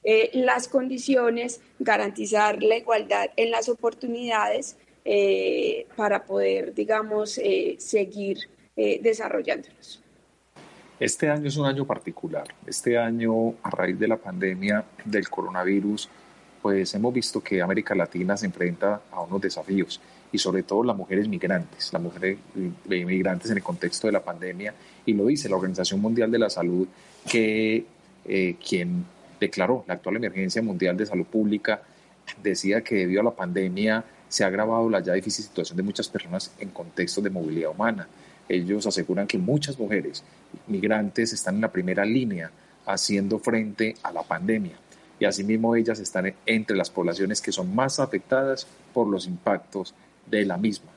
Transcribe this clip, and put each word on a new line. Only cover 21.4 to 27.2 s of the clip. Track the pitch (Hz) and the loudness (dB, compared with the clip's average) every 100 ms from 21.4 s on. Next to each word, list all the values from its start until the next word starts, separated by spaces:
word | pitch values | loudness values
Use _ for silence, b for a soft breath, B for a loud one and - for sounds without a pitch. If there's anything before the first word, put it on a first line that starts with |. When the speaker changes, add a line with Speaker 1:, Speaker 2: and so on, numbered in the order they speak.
| 90 90 85 - - | 0 -2 -2 -8 -6
Speaker 2:
las | 90 | -4
mujeres, | 85 85 95 98 - | -6 -2 -2 -2 -8
eh, | 95 90 87 - 92 | -6 -6 -6 -4 -2
migrantes | 87 92 92 90 110 | 0 2 2 0 -2
en | 101 | -2
el | |
contexto | 90 87 90 - 110 | -2 -4 -4 0 0
de | |
la | 101 | 0
pandemia, | - 85 90 90 104 - B B | -2 -8 -8 -8 -10 -10 B B
y | - | 0
lo | 104 | 4
dice | 107 147 104 | 4 2 0
la | 92 | 0
Organización | 92 92 90 98 | 0 -2 0 0
Mundial | 107 117 110 | 2 2 2
de | 117 | 4
la | 107 | 2
Salud, | 90 87 87 92 B B B | 2 0 2 0 B B B